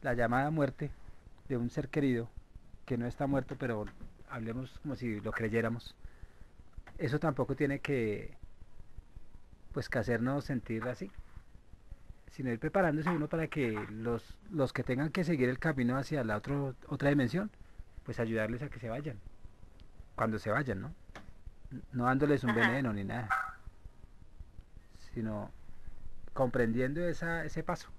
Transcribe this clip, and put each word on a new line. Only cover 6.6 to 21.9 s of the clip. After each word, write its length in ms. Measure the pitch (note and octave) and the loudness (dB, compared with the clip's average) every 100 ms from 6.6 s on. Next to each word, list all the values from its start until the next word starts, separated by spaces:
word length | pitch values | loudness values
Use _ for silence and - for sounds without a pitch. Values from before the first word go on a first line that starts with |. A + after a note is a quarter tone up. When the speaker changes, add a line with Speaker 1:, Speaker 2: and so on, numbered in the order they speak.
| - - - - | -14 -14 -12 -2
Speaker 1:
eso 220 | D#3 D3 | 0 2
tampoco 340 | E3 C3+ B2 | 2 2 0
tiene 260 | C3+ C#3+ C#3 | 2 2 2
que, 560 | - C#3 A2+ G#2 G#2 - - - - - - - - - - - - - - | 0 2 2 0 -4 -10 -12 -14 -12 -12 -10 -12 -12 -12 -12 -12 -16 -16 -8
pues, 160 | - - | -6 0
que 100 | B2+ | 0
hacernos 460 | G#2+ A#2 A#2+ C#3 - | 2 2 4 2 0
sentir 360 | C3 - A2+ A2+ | -2 0 -2 -2
así, 240 | B2 F#3+ - - - - - - - - - - - - | -4 -6 -10 -12 -14 -16 -20 -18 -18 -14 -16 -14 -16 -16
sino 200 | - C3 | -6 -2
ir 80 | A#2 | 0
preparándose 520 | D#3 G3 F3 D3+ D#3 | 2 4 4 4 2
uno 180 | F3 D3+ | 2 2
para 180 | E3 D#3 | 0 0
que 240 | D#3 B2+ G#2+ G2 | 2 2 2 -2
los, 460 | G#2+ A#2 A#2 - - - | -4 0 0 -2 -16 -6
los 220 | E3 B2+ | 2 2
que 100 | - | 2
tengan 280 | B2 B2+ D#3 | 0 2 2
que 120 | E3 | 2
seguir 260 | E3+ E3 B2 | 2 4 4
el 100 | B2+ | 4
camino 360 | E3+ C#3 A#2+ B2+ | 2 4 4 4
hacia 280 | C3+ D3+ | 2 0
la 120 | A#2 G#2 | 2 0
otro, 360 | A#2+ C#3+ C#3 B2+ - | 0 0 0 -4 -6
otra 220 | C#3 C#3+ | 2 6
dimensión, 400 | C#3+ B2 E3+ G#3+ - - - - - | 8 6 4 0 -4 -20 -16 -14 -12
pues 140 | - B2 | -8 0
ayudarles 440 | A2+ A2+ G#2+ A#2 | 2 2 2 0
a 60 | C#3+ | -4
que 120 | - | -6
se 80 | A#2 | -4
vayan, 320 | A#2 D3 G#2 - - - - - - - - - - | -4 -4 -6 -10 -12 -14 -14 -18 -16 -18 -16 -14 0
cuando 220 | A#2 A2 | 0 2
se 100 | A2 | 2
vayan, 300 | A2 C3+ G2 | 2 2 -2
¿no? 140 | D3 D#3+ - - - - - - - B2 - | -4 -8 -12 -14 -12 -12 -14 -12 -12 -10 -6